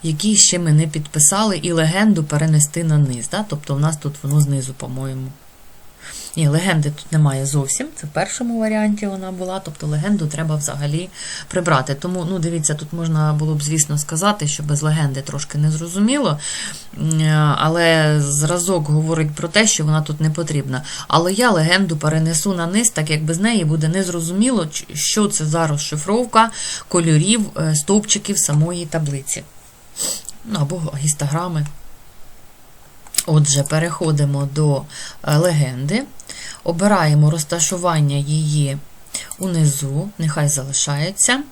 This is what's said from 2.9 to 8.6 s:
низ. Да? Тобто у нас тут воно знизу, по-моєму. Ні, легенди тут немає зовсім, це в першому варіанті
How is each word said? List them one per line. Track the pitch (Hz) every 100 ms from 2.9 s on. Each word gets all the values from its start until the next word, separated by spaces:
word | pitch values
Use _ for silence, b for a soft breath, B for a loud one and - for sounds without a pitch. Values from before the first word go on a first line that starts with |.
| 147
низ. | 139 123 113
Да? | - 202
Тобто | 147 - 139
у |
нас | 156 156
тут | 143 143
воно | 143 147
знизу, | 143 139 131
по-моєму. | 135 123 127 135 131 131 135 - - - - - - B B B -
Ні, | 151
легенди | 156 185 160 147
тут | 151 -
немає | 156 147 135 139
зовсім, | 147 135 - 285 -
це | 147
в |
першому | - 196 - 240
варіанті | 226